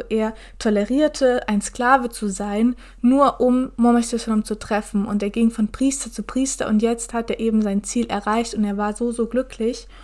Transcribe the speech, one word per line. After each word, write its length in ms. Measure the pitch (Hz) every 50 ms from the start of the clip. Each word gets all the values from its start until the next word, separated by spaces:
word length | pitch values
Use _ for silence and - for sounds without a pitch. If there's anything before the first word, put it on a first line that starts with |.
| -
er 280 | - 214 220 220 220 220 - - - - -
tolerierte, 880 | - 220 208 202 208 220 254 285 302 294 302 - 269 247 247 247 - -
ein 120 | 208 202
Sklave 480 | - - - - 240 247 269 262 240 233
zu 180 | - - 220
sein, 480 | 202 185 - 202 208 202 214 233 247 247 - - - - -
nur 400 | - 240 262 277 277 262 262 -
um 300 | 254 254 247 254 262 - -
Muhammad 300 | - 233 240 240 240 233
sallallahu 0 |
alaihi 80 | - 247
wasallam 320 | 226 - 226 220 214 214
zu 140 | - 214 214
treffen. 460 | - - 220 208 208 - - 202 190
Und 160 | - 202 202 202
er 80 | 208
ging 180 | - 233 226 226
von 200 | 233 - 214 -
Priester 420 | - - 262 277 269 - - 226
zu 100 | - -
Priester 460 | 208 - - 254 269 262 - - 254
und 160 | - 214 214 226
jetzt 300 | 226 233 233 - - -
hat 180 | 233 233 -
er 80 | - -
eben 240 | 220 226 220 214 214
sein 200 | 202 196 202 -
Ziel 220 | - - 240 226
erreicht 480 | 233 202 202 - 214 214 233 233 - -
und 100 | 214 208
er 140 | 202 196
war 180 | 202 208 208 208
so, 160 | - 240 240
so 140 | 233 240 226
glücklich. 640 | 220 - 254 262 - - - 220 233 262 - - - - -